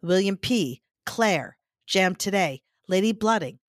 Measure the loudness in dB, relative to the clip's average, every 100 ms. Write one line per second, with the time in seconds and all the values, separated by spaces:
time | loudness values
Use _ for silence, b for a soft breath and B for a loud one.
0 | 2 2 2 -2 0 0 0 -4 _ _
1 | -12 -2 0 0 -4 -14 _ _ -4 0
2 | 0 0 -2 0 -2 -4 _ _ _ 0
3 | 2 0 0 0 -2 -12